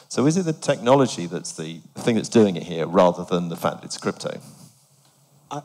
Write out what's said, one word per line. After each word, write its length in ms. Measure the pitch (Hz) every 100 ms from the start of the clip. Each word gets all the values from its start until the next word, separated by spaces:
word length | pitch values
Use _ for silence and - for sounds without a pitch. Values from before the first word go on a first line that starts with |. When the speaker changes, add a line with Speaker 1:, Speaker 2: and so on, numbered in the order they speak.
| -
Speaker 1:
So 180 | - 139
is 120 | 185
it 60 |
the 100 | 165
technology 720 | 156 - 139 117 139 123 - 87
that's 260 | 85 -
the 300 | - 80 82 - -
thing 200 | 123 110
that's 140 | -
doing 260 | 117 104 85
it 80 |
here 240 | 82 82 78
rather 380 | 95 90 87 85
than 240 | 90 87
the 80 | 82
fact 240 | 80 -
that 40 | -
it's 120 | -
crypto? 420 | 104 - - - - - - _ _ _ _ _ _ _ -
Speaker 2:
I, 100 | 147